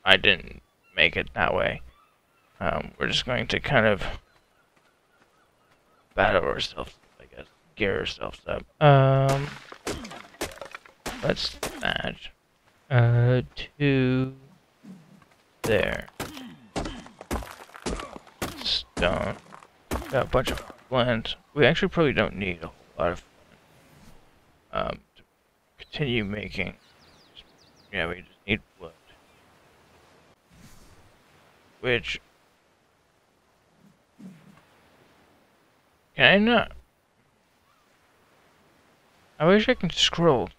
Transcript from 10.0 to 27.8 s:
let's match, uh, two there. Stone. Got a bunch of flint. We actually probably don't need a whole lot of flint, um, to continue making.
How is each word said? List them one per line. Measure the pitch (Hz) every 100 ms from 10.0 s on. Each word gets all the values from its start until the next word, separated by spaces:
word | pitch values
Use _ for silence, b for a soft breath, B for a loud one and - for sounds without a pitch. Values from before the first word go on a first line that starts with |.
| 220 - - - - - - - - _ - -
let's | - - - - - 311
match, | 50 - - - - _ _ _ _ _ _
uh, | 127 117 117 120 127 151 - - -
two | 143 135 127 131 131 135 - _ _ _ - - - - _ _ _ _
there. | - 104 - - - - - - 247 - - - - - - - - - - - - - - - - - - _ - 285
Stone. | 247 - - - 87 95 - - - - - _ _ - -
Got | 135 -
a |
bunch | 127 131
of | - - - -
flint. | 127 123 110 - - _
We | 143 127
actually | 160 185
probably | - 151
don't | 110 107 92
need | 98 85
a | 85
whole | - _ -
lot | 85
of | 90 - _ _ - _ _ _ - - - _ _ _ _ _
flint, | 50 50
um, | - _ _
to | _ _ _ _ _ _
continue | - - 143 120 101
making. | 104 95 - 95 - _ _ _ _ _ - _ _ _ _